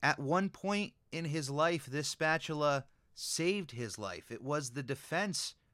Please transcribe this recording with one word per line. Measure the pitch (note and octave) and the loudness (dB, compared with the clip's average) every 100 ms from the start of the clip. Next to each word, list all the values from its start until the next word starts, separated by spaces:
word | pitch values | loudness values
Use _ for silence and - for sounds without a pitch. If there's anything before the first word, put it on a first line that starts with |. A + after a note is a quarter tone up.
at | C#3+ - | 2 2
one | C#3 F3 G3 | 2 2 2
point | - F#3+ G#3 - _ - | -2 0 0 -2 _ -10
in | D#3+ | -4
his | E3 D#3 C3+ | -2 -2 -2
life, | C#3 E3 E3+ - | 2 4 2 -2
this | C#3+ C#3+ | -4 -2
spatula | - D#3 D#3+ - D3+ D3 C#3 - _ _ | 0 2 2 0 2 4 4 -2 _ _
saved | - - - E3+ G3+ D3+ | -10 -4 2 2 2 -2
his | A#2+ A#2 G2+ | -6 -6 -4
life. | G2 F2 - | -6 -8 -10
It | A2+ | -8
was | C3 D3 B2+ | -2 -2 -2
the | B2+ | -6
defense | B2+ C3+ - E3 G3+ D#3+ - - _ | -4 -4 -2 0 0 -2 -4 -8 _